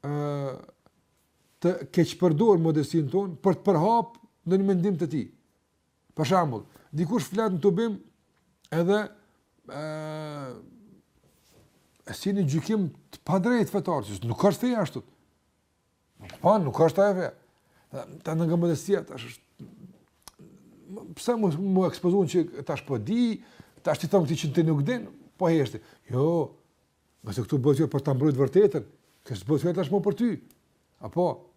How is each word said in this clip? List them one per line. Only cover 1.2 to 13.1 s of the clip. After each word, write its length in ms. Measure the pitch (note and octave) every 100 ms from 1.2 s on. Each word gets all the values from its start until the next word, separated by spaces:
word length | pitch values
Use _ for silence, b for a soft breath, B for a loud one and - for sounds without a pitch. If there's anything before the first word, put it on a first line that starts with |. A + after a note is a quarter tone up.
| _ _ _ _
të 120 | E3+ E3+ C#3+
keq 220 | - D#3+ -
përdor 400 | F3+ D3+ A3+ F3+
modestinë 540 | E3 D#3 C#3+ E3+ C#3
tonë 260 | F3+ G3 D#3+
për 160 | G3 F3
të 60 | G3
përhap 500 | E3+ F#3 A#3 - - _ _ E3
në 80 | F#3+
një 120 | G3
mendim 260 | F#3 F#3 E3+
të 120 | D#3+
tij. 140 | D3 - _ _ _ _ _ _ _ _ -
Për 140 | D3
shembull, 340 | F#3 D#3+ A2+ - b b
dikush 400 | D3 E3 A#3 D3
flet 240 | F#3+ A3
në 80 | F#3
tubim 380 | G3 F3 A#3 G3+ - _ _ _ _ _ _
edhe, 300 | D#3+ E3+ G#3 G#3 - _ _ _ _ -
ë, 120 | C#3+ D#3 D#3 D#3 D#3 D#3 D3 C3+ B2 - - G#2 - _ _ _ _ _ _ _ _ _ _ -
si 180 | - F#3+
një 120 | G3+ D#3+
gjykim 400 | D#3 - A3 F3 - _